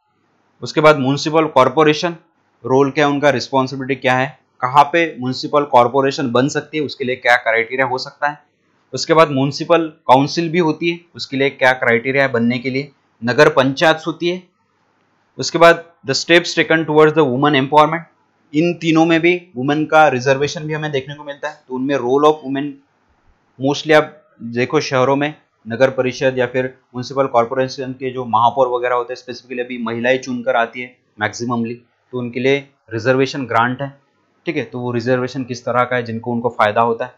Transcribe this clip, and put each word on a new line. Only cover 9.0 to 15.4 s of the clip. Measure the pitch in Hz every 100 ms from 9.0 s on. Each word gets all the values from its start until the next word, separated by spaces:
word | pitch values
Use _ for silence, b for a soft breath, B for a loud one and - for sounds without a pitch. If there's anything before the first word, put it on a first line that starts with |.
| -
बाद | 160 160
municipal | 135 139 135 160 165 160
council | - - 127 156 - 170
भी | 165
होती | 160 - 170
है, | 170 _ 120
उसके | - 135
लिए | 135
क्या | - 131
criteria | 131 127 117 131 139
है | 135
बनने | 120 117 127
के | 131
लिए, | 131 147 _ _ -
नगर | 117 123 151
पंचायत | 147 135 135 170 160 165
होती | 156 175
है। | 180 - _ _ _ _ _ _ _ _
उसके | -